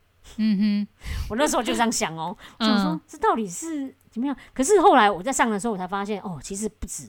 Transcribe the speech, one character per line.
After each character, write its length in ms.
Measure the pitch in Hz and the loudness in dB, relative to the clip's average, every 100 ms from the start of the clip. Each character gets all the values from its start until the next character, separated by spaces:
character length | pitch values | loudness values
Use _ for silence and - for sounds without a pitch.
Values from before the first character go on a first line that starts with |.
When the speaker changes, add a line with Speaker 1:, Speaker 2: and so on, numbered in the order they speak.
| _ _ - - | _ _ -14 -2
Speaker 1:
嗯 200 | 220 190 | 0 2
哼。 300 | 214 208 208 _ - | 2 0 -4 _ -8
Speaker 2:
<laughs> 200 | - - | -6 -4
我 60 | 214 | 0
那 120 | 202 | 0
时 80 | 277 | 0
候 80 | |
就 100 | 240 | 0
这 60 | 226 | 0
样 120 | 226 | 0
想 240 | 226 190 160 | 0 -4 -4
哦， 200 | 165 214 - - | -8 -10 -14 -2
Speaker 1:
嗯。 100 | 220 | 0
Speaker 2:
想 140 | 208 | 2
说 180 | 196 294 - | 2 -2 -8
这 100 | 311 | -2
到 180 | 440 302 | 0 0
底 140 | 202 | -2
是 440 | 175 330 302 269 - _ | -8 -8 -6 -8 -12 _
怎 100 | 220 | -6
么 80 | 277 | -4
样？ 80 | 262 - | -6 -8
可 100 | - | -2
是 160 | 269 403 | 4 6
后 140 | 403 294 | 8 8
来 140 | 208 | 6
我 120 | 175 | 2
在 80 | 202 | -2
上 180 | 269 262 | 0 0
的 100 | 208 | 0
时 80 | 233 | -2
候， 60 | |
我 40 | 190 | -4
才 100 | 180 | -4
发 180 | 196 202 | -6 -4
现， 160 | 202 | -6
哦， 180 | 202 160 | -8 -10
其 120 | - 196 | -10 -8
实 140 | 220 | -8
不 160 | - - | -8 -12
止 180 | - | -12